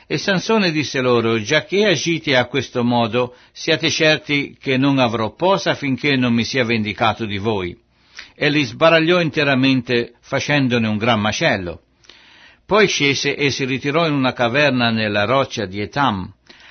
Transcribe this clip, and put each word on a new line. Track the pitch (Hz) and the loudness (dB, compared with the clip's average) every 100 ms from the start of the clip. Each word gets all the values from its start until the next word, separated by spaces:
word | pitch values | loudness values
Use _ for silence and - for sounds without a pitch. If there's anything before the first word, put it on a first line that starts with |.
| _ | _
E | 147 | -4
Sansone | - 185 - 226 185 | -2 -2 0 0 2
disse | 156 127 139 | -2 -4 -2
loro: | 127 120 113 113 | 2 2 2 0
"Giacché | 104 151 - 190 208 | 0 -2 0 0 2
agite | 156 165 165 156 127 | 0 -2 -4 0 0
a | 120 | 0
questo | 139 120 127 | -4 -4 -2
modo, | 120 120 117 120 123 - - | 0 2 0 0 -4 -8 -20
siate | - - 156 160 | -8 -2 0 0
certi | - 156 151 - 143 127 - | 2 2 2 -2 -4 -4 -8
che | 143 131 | -2 2
non | 139 135 | 2 2
avrò | 123 110 110 | 2 0 -4
posa | - 180 190 175 | 0 0 2 0
finché | 143 143 127 147 | -2 -2 -2 0
non | 135 123 | 0 2
mi | 117 | 0
sia | 110 135 | 0 -2
vendicato | 113 117 107 98 113 101 | 0 0 -2 0 0 0
di | 110 101 | -6 -4
voi." | 107 104 90 87 _ _ _ - - - | -2 -2 -4 -10 _ _ _ -20 -20 -4
E | 147 | 0
li | 147 | 0
sbaragliò | 131 123 160 165 160 180 | -2 2 4 4 4 2
interamente, | 160 151 143 131 135 131 120 120 117 _ | 0 0 0 2 2 0 0 -2 -2 _
facendone | - 135 - 147 131 120 110 | -6 -4 0 0 2 2 0
un | 107 | 0
gran | 117 113 | 0 2
macello. | 104 104 165 110 87 80 _ _ - - - - - _ | 0 0 -2 -2 -6 -12 _ _ -20 -20 -20 -20 -20 _
Poi | - 202 196 | -2 2 2
scese | - 143 127 143 | 2 0 0 -2
e | - 139 | -2 -2
si | 127 | -2
ritirò | 131 131 139 151 165 | -4 -2 -2 0 0
in | |
una | 143 127 | 0 0
caverna | - 120 139 147 127 117 | 0 0 2 2 2 0
nella | 110 107 104 | 0 0 0
roccia | 104 135 131 - 98 | 2 0 0 -4 -6
di | 101 | -6
Etam. | 101 139 135 98 90 - _ - - | -6 -2 0 -2 -8 -14 _ -20 -20